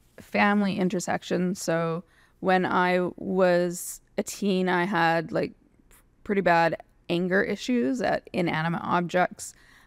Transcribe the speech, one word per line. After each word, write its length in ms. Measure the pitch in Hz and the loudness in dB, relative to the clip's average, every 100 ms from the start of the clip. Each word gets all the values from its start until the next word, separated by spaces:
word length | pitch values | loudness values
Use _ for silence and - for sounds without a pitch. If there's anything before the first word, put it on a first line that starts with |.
| _ - | _ -20
family 560 | - 208 202 208 196 190 | -6 0 2 2 0 0
intersections. 840 | 185 180 185 175 - 180 180 190 | 0 -2 -2 -4 -2 -2 -2 -2
So 420 | - 165 165 165 - _ _ - | -2 -2 -2 -6 -10 _ _ -4
when 260 | 190 185 175 | 0 2 2
I 420 | 185 180 180 180 - | 2 2 2 0 -4
was 840 | 196 185 180 175 175 180 - - _ - | -2 2 4 4 0 -4 -12 -14 _ -8
a 40 | |
teen, 440 | - - 202 185 185 | -8 -4 0 0 2
I 160 | 180 | 0
had, 460 | 180 170 165 165 156 | 0 2 2 0 -2
like, 220 | 160 143 - _ _ _ - _ _ | -4 -4 -8 _ _ _ -20 _ _
pretty 160 | - 196 | -4 0
bad 420 | 175 170 165 - - _ - | 4 4 2 -2 -12 _ -4
anger 340 | 175 180 190 | -2 2 0
issues 600 | - 202 - 247 254 254 | 0 -4 -2 0 0 0
at 260 | 185 - - | 0 -2 -4
inanimate 500 | - 175 156 165 165 | -2 -2 0 -2 -4
objects. 720 | - 175 170 180 175 - - - - - | -2 -2 0 0 0 -4 -16 -18 -20 -20